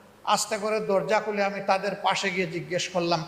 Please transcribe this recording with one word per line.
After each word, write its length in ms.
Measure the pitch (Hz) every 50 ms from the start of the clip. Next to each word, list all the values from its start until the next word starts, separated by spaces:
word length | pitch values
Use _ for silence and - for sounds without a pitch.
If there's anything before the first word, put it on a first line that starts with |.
| - - - - -
আস্তে 320 | - 208 196 - - 220 208
করে 200 | 196 214 214 220
দরজা 380 | 180 - 196 190 170 175 214 208
খুলে 220 | 214 214 208 202 202
আমি 160 | 196 196 196 196
তাদের 280 | - 190 190 185 202 185 - -
পাশে 260 | 185 190 180 - 196
গিয়ে 160 | 180 185 185
জিজ্ঞেস 380 | 160 170 170 151 151 175 170 - -
করলাম 320 | - 180 170 170 170 160 156